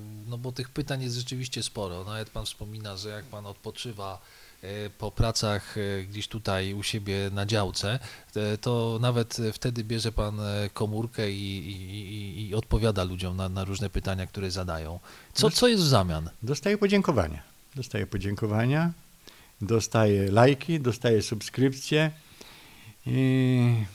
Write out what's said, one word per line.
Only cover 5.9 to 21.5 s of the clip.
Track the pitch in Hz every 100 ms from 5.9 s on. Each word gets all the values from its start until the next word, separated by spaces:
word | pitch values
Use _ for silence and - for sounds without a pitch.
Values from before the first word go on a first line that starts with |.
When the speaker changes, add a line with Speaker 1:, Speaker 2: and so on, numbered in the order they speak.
| 98
Speaker 1:
gdzieś | 95 104 -
tutaj | 113 104 95 95
u | 101
siebie | - 110 101 98 98
na | 101 101
działce, | 107 92 - 98 123 - - - 107
e, | 104 104
to | 123 117 113 113
nawet, | 123 120 113 -
e, | 110
wtedy | - 127 117
bierze | 107 113 110
pan, | 107 104 104
e, | 104 104 101
komórkę | - 107 107 117 - 104
i, | 98 98 98
i, | 80 95 95 104 98 104 101 101
i, | 104
i |
odpowiada | 107 - 107 113 98
ludziom | 90 90 92 92
na, | 95
na | 95
różne | 95 95 98
pytania, | 95 98 92 87
które | 104 95
zadają. | 92 90 80 80 87 - - -
Co, | - 214
Speaker 2:
Dos-, | -
Speaker 1:
co | 247
jest | 214
w | 156
zamian? | 117 90 80 82 -
Speaker 2:
dostaję | 113 143 202 208
podziękowania. | 202 202 185 120 78 78 - - -
Dostaję | 131 - 107 98
podziękowania, | 98 98 101 107 107 123 151 170 - - - - - - -
dostaję | 101 113 - 113 107 101 98
lajki, | 104 131 139 - 160
dostaję | 123 - 120 110
subskrypcje | - 107 -